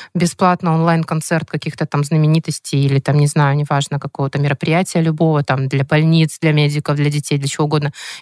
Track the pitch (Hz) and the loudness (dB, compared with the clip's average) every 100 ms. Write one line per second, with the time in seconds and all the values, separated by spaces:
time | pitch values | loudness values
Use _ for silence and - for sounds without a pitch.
0 | - 175 175 - 185 180 175 160 170 165 | -8 -2 -2 2 0 2 0 2 2 2
1 | 160 160 - 165 156 147 165 - 156 143 | 0 -4 -2 -4 -4 -6 -8 -6 -4 -2
2 | 143 160 151 160 156 - - 139 139 135 | 0 2 4 2 0 -6 -4 0 2 2
3 | - 147 147 156 143 143 147 143 139 143 | 2 2 2 2 2 0 0 -2 -2 -6
4 | 143 - 135 139 143 143 - 165 190 175 | -8 -6 -4 -2 -2 -2 0 0 0 0
5 | 160 151 165 151 139 131 131 135 135 151 | 0 0 0 2 0 -2 0 -2 0 2
6 | 160 165 156 - 160 151 147 147 - 147 | 4 4 2 0 0 2 2 0 -2 0
7 | 147 147 - 143 139 - 147 151 143 - | 0 -2 -2 -2 -2 -2 -2 0 -2 -8
8 | - - | -14 -6